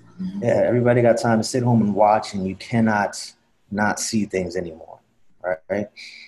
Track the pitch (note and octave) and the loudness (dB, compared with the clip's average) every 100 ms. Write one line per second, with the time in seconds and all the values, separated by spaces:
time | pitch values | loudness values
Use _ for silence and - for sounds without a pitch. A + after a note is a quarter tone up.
0 | - - - - A#2+ G#2 F#2 A#2+ A#2+ A#2+ | -20 -10 -10 -4 0 2 2 2 4 4
1 | A#2 A2+ A#2+ A2 G#2 C3 A#2+ A#2 G#2 G2 | 4 4 2 2 0 -2 2 2 2 4
2 | G#2 G#2+ - G2 F#2+ F#2 - A#2 A2 G#2+ | 4 4 0 -6 -6 -8 -4 0 2 2
3 | G2+ - - - _ _ _ G2+ G#2 - | -2 -4 -14 -18 _ _ _ -2 -2 -2
4 | - A2 G2+ F#2 F2+ F2+ F2 D#2+ D#2+ E2+ | -4 -2 -2 -4 -4 -6 -8 -12 -20 -20
5 | _ _ _ _ F2+ F2+ - G2+ G#2 - | _ _ _ _ -8 -8 -4 -6 -6 -12
6 | - - | -20 -20